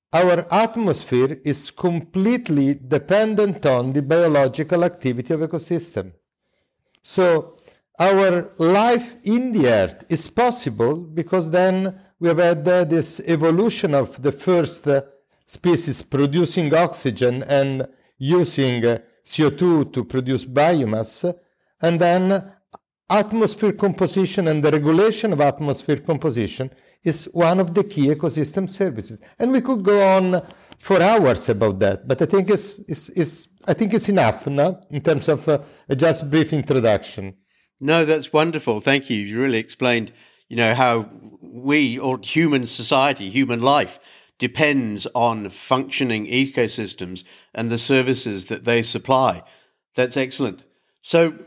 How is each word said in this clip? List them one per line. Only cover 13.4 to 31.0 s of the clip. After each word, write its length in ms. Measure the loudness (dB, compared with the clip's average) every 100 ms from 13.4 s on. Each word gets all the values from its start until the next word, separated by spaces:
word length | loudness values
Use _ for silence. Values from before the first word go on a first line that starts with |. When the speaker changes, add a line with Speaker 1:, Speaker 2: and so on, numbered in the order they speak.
| 2 2 2 0 0
Speaker 1:
of 260 | 0 0 -2
the 120 | -4
first, 540 | -2 0 2 0 -2 0
uh, 160 | 0 -2 _ _ _ -20
species 560 | -4 0 0 0 -6
producing 720 | -4 -2 0 0 0 0 0
oxygen 720 | 2 2 -2 -6 0 0 0
and 440 | 0 0 0 -2 -8 _ _ -8
using, 640 | 0 2 2 0 0 0
uh, 140 | 0 0 -4 _
C 220 | -8 0
O 60 | 0
two 360 | 2 2 2 0
to 180 | -4
produce 400 | -6 -4 -2 -4
biomass, 880 | -4 0 2 2 0 -2 -4 -4 -6 -6 _ _ _ _
and 180 | -2 2
then 540 | 2 2 2 0 -4 -18 _ -20 _ _ -2
atmosphere 600 | 0 0 0 0 0 -2
composition 760 | 0 -2 0 -2 0 -2 0 0
and 140 | 2
the 80 | 2
regulation 600 | 2 2 4 4 2 -2
of 60 | 0
atmosphere 580 | 0 0 -4 -4 -2 -4
composition 720 | -2 -4 -2 -2 -4 -4 -10 -12 _ _
is 220 | -4 -4 -4
one 260 | 0 2 2
of 140 | 0
the 100 | 0
key 220 | -2 0 0
ecosystem 640 | 0 -2 -4 -4 -4 -6
services. 520 | -4 -4 -4 -12 -16 -20 -6
And 140 | 0
we 80 | 0
could 220 | 0 -2
go 200 | 2 4
on 380 | 4 4 2 -2 -4 -16 _ -10
for 240 | 0 2